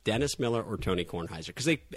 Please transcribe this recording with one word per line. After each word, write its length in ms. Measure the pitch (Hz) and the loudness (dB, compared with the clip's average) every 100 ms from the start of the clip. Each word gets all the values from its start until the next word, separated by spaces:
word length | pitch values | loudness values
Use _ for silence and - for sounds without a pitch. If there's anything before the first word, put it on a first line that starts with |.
Dennis 340 | - 110 139 - | 0 2 2 0
Miller 220 | 120 117 | 0 0
or 140 | 107 98 | 0 -2
Tony 280 | 98 90 85 | 0 0 0
Kornheiser? 500 | 87 82 82 82 - | -4 -6 -6 -10 -2
'Cause 100 | 135 | 2
they 160 | 156 - | 2 0